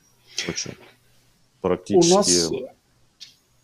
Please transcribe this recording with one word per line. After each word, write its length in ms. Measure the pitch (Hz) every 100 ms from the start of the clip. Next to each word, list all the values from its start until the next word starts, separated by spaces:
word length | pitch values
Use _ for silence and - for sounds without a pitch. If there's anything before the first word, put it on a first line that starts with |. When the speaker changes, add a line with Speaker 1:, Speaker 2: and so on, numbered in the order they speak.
| _ _ _ - -
Speaker 1:
Очень. 280 | 80 - - - _ _ _ _ _ _ _
Практически 500 | 92 90 - 135 170
Speaker 2:
У 40 | 190
нас 360 | 190 87 82 - - - _ _ _ _ - _ _ _